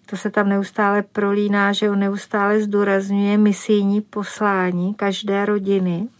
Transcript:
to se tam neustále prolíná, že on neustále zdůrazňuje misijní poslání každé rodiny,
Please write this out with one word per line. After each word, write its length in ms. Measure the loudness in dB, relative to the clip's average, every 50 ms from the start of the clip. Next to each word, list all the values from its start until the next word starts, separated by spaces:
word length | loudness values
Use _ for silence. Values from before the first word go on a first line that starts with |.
| _
to 120 | -14 -12 -8
se 120 | -6 -2
tam 200 | 0 0 2 2
neustále 520 | 2 0 -2 -4 -2 0 0 2 2 0
prolíná, 720 | -2 -2 _ -2 -2 0 0 0 0 2 2 2 2 2 0
že 160 | 0 0 0
on 100 | 0 0
neustále 640 | 0 0 -2 -4 -8 -4 -2 0 2 2 2 2
zdůrazňuje 760 | 0 0 0 0 2 2 2 0 0 0 0 0 2 2 4 4
misijní 640 | 4 4 2 0 0 0 2 2 2 2 0 0
poslání 920 | -2 -4 -8 -8 -8 -8 -6 -4 -2 0 0 0 0 0 0 -2 -2 -2 -4
každé 520 | -2 -4 -4 -4 -4 -4 -4 -2 -2 0
rodiny, 600 | 0 -2 -2 0 0 0 0 0 0 -2 -2 -4 -8 -10 _